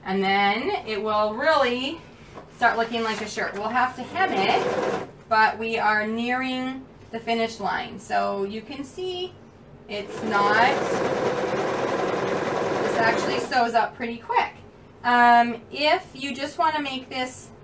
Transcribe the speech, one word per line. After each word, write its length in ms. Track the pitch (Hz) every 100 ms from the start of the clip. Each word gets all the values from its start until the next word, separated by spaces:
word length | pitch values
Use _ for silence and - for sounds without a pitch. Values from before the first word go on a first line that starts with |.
And 180 | - 392
then 460 | 190 196 202 214 302 403 220
it 140 | 208
will 320 | 214 214 214
really 640 | 220 302 302 247 247 269 330 - - - - -
start 220 | - 240 220
looking 260 | 226 233
like 160 | 220 208
a 60 | 208
shirt. 280 | 214 196
We'll 120 | 196 214
have 260 | 247 240
to 80 | -
hem 280 | - 349 381
it, 320 | 196 196 233 494 - - - - - -
but 300 | 220 220 208
we 200 | 226 220
are 280 | 208 214 214
nearing 760 | 226 240 254 262 254 254 262 - - -
the 80 | 226
finish 400 | 226 233 226 -
line. 400 | 190 - 123 190
So 440 | - 202 202 202
you 180 | 196 220
can 220 | 214 262
see 500 | 285 - 370 359 359 - - - - - -
it's 320 | 208 196 -
not, 460 | 220 202 202 220 240 - - - - - - - - - - - - - 190 190 - - - - - -
this 140 | - -
actually 420 | 226 226 - -
sews 340 | - 262 233
up 220 | 233 -
pretty 220 | - 233 233
quick. 360 | - 480 - - - - - -
Um, 580 | - 240 240 240 240 233 -
if 340 | 254 302 359 -
you 200 | 262 277
just 240 | 269 294 -
wanna 200 | 320 311
make 280 | 285 262 -
this 400 | 262 254 - - -